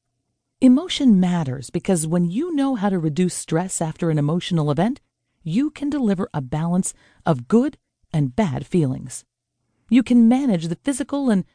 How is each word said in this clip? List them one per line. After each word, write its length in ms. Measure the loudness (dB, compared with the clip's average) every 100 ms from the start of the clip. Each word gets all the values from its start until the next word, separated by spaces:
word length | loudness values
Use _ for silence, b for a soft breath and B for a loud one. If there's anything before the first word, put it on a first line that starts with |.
| _ _ _ _ _ 2
Emotion 600 | 4 4 2 0 4 4
matters 480 | 4 0 -4 -6 -8
because 380 | -6 -2 0 0
when 240 | 0 0
you 240 | -2 -4
know 220 | -2 -2 -2
how 120 | -2
to 100 | 0
reduce 360 | -2 0 -2
stress 480 | -2 -4 -4 -2 -4
after 280 | -6 -4 0
an 80 | 0
emotional 520 | 0 -2 -2 0 0
event, 300 | 0 0 -2 _ _ _ _
you 280 | -4 -2 -2
can 200 | -4 -4
deliver 400 | -2 0 0 -4
a 80 | -6
balance 540 | -6 -4 -2 -2 -2 -8 b b -2
of 220 | -2 2
good 280 | 2 2 -4 _ _ _
and 240 | -2 -2
bad 300 | 0 -2 -2
feelings. 600 | -2 0 0 -2 -10 -16 -20 _ _ _ _ _ 0
You 120 | 2
can 260 | 4 4 6
manage 400 | 4 2 -2 -2
the 80 | -6
physical 520 | -4 -6 -4 -4 0
and 160 | 0 -2